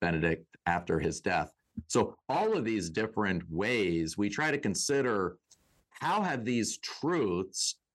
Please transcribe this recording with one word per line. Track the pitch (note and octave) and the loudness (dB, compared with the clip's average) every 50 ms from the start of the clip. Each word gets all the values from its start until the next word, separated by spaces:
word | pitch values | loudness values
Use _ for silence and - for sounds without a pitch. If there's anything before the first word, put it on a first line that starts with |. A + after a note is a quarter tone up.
Benedict | - E2+ E2+ D#2+ D#2+ E2 D#2+ E2 - - - - - | -2 0 0 2 2 2 0 0 -4 -10 -20 -6 -2
after | F2 E2+ E2+ E2+ - E2+ D#2+ | 0 0 0 0 0 0 0
his | - E2+ - - | 0 0 -2 -2
death. | - G2 F2+ E2 D2+ - - _ _ _ _ - - | -2 0 0 0 -2 -4 -8 _ _ _ _ -14 -8
So | - - B2 G#2+ - - - _ - | 0 2 2 2 2 -2 -8 _ -2
all | C3+ D#3+ G3+ A3 A3 | 0 2 2 2 2
of | F3+ A#2 | 0 0
these | A2 A2+ G#2 F2 E2+ | 0 0 0 -2 -2
different | D#2 G#2+ A2 A2 - - G#2+ G2 F#2 E2+ - E2 | -2 -2 -2 0 0 0 0 2 0 0 -2 -4
ways | D#2+ E2 G2 A2 B2 A#2 G2+ F2+ E2+ E2 E2 D#2 - - | -2 -2 0 2 2 2 2 2 2 0 0 -2 -2 -2
we | G#2 G#2 | -2 -2
try | G2+ - D3+ D#3 | 0 0 0 0
to | C#3+ C#3+ | 0 0
consider | - G#2 F#2 - - - C#3+ C#3 C3+ B2 A2 G2+ F#2 F2 - - _ _ - - _ _ _ _ _ _ | 0 -2 -2 0 0 0 2 2 2 2 2 2 0 -2 -2 -6 _ _ -20 -20 _ _ _ _ _ _
how | - - C#3+ D#3 F#3 G#3+ | -12 -6 -2 0 0 0
have | G#3 F3+ C#3+ B2 A2+ | 0 0 -2 -2 -2
these | A#2+ B2 B2 G#2+ - - - | 0 0 0 0 0 -2 -6
truths, | - - - - - D3+ F3+ E3 B2+ G2 F2 F2 F#2+ F#2+ - - - - - - _ _ - | -10 -12 -8 -4 -2 0 0 2 2 0 0 0 -2 -4 -4 -4 -4 -4 -4 -6 _ _ -14